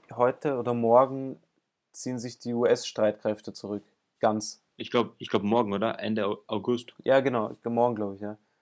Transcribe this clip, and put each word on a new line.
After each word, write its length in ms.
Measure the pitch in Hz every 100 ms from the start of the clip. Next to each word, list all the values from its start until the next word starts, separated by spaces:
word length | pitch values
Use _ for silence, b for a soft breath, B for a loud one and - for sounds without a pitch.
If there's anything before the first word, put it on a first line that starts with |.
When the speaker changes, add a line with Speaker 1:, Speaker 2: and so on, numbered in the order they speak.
| -
Speaker 1:
heute 440 | - 123 135 151 131
oder 160 | 123
morgen 640 | 120 117 120 131 135 135 - _ _ _ _ _
ziehen 280 | - 127 127
sich 200 | 120 -
die 140 | 120
U-S-Streitkräfte 1000 | 120 117 117 - - 107 104 110 104 -
zurück. 300 | - 98 104 - _ _ _
Ganz. 420 | 117 107 - - _ -
Speaker 2:
Ich 140 | 107
glaub, 220 | 123 110 -
ich 100 | -
glaub, 140 | 110
morgen, 300 | 101 113 107
oder? 260 | 101 110 -
Ende 260 | 107 110 101
Au-, 180 | 104 -
August. 460 | 107 95 120 - -
Speaker 1:
Ja, 180 | - 135
genau. 300 | 135 123 107
Ich 100 | -
glaub, 120 | 120
morgen, 220 | 117 120 107
glaub 200 | 104 98
ich, 60 |
ja. 160 | 104 107 _ _